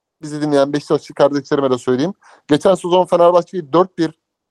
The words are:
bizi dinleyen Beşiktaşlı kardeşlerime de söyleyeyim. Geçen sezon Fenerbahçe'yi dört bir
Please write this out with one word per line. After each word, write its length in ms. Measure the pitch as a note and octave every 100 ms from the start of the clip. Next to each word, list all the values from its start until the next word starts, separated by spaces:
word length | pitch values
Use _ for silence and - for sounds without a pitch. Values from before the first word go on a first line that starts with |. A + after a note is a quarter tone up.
| _ _
bizi 200 | D3+ D3
dinleyen 320 | D3+ C#3+ C#3
Beşiktaşlı 420 | D3 - D3 - -
kardeşlerime 560 | C#3+ C#3+ C3+ C#3+ C3+
de 60 | B2
söyleyeyim. 360 | B2+ B2 D#3+ - _ _ -
Geçen 280 | D3 G3 F#3
sezon 300 | F3+ F3+ F3+
Fenerbahçe'yi 680 | F3+ E3+ F3+ E3+ F#3 C#3+
dört 240 | D#3+ F#3 -
bir 220 | D#3+ - _ _ _